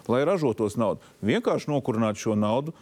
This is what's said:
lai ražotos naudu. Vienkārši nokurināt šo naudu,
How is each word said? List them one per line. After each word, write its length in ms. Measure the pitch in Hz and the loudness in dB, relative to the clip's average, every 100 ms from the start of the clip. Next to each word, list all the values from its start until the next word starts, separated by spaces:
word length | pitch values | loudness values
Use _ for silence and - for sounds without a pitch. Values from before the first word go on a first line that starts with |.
| - | -2
lai 140 | 123 | 0
ražotos 540 | 147 190 147 107 107 110 | 2 2 0 0 -2 0
naudu. 220 | 107 85 - - 101 | -2 -2 -8 -6 0
Vienkārši 420 | 190 240 151 - | 0 0 -2 0
nokurināt 420 | 143 123 110 110 104 | -2 0 0 0 0
šo 220 | 117 107 | -2 0
naudu, 340 | 104 120 151 - | 2 0 -2 -10